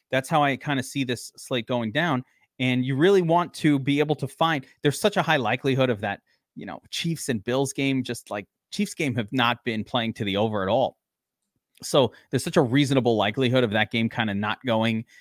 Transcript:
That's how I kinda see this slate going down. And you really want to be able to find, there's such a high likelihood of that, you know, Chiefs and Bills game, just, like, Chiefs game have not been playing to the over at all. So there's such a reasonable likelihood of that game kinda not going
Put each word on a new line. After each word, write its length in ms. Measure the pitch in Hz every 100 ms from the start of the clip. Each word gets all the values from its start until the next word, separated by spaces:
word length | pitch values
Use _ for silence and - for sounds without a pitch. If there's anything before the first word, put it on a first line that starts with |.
| _
That's 200 | 131 135
how 120 | 160
I 140 | 143 131
kinda 260 | - 139
see 220 | - 143
this 260 | 127 117 - -
slate 300 | - 127 110
going 260 | 123 113
down. 320 | 120 170 127 - _ _ -
And 240 | 127 127
you 140 | 127 135
really 240 | 180 196
want 320 | 170 170 175
to 240 | - 156 147
be 200 | 135 143
able 160 | 151 151
to 100 | 131
find, 380 | - 165 151 - _
there's 160 | 147 -
such 200 | 214 190
a 40 |
high 140 | 165 151
likelihood 540 | 110 123 139 131 131
of 100 | 107
that, 220 | 104 98 _ _ _ -
you 80 |
know, 160 | 95 76 -
Chiefs 400 | - 170 165 -
and 160 | 113
Bills 300 | 107 127 139
game, 280 | - 135 135
just, 280 | 123 120 -
like, 160 | 104 98 _ _
Chiefs 240 | - 202
game 200 | - 151 117
have 140 | 104
not 300 | 131 117 120
been 200 | - 110
playing 300 | 101 127 113
to 100 | -
the 140 | 101 95
over 240 | 110 107
at 80 | 95
all. 260 | 117 - - _ _ _ _ _ _ _ _
So 300 | - 156 123 - _
there's 120 | 135
such 140 | - 175
a 60 |
reasonable 540 | 127 135 139 135 120 110
likelihood 460 | 101 113 127 131
of 60 | 120
that 180 | 107 107
game 180 | 117 117
kinda 240 | - 110
not 300 | 98 104 -
going 400 | 131 110 113 110 113 -